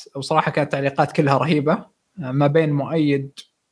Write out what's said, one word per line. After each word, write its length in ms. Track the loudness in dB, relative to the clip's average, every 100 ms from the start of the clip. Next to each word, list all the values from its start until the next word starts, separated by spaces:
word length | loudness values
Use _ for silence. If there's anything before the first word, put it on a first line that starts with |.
| -16 -10
وصراحة 360 | -2 0 0
كانت 200 | 0 -2
تعليقات 400 | -2 -2 0 -2
كلها 260 | 2 2 2
رهيبة، 360 | 2 0 0
آه، 580 | -2 -4 _ _ -12 -4
ما 160 | 2 2
بين 240 | 4 2
مؤيد 600 | 0 -2 0 0 0 -4 -14 -20 _ _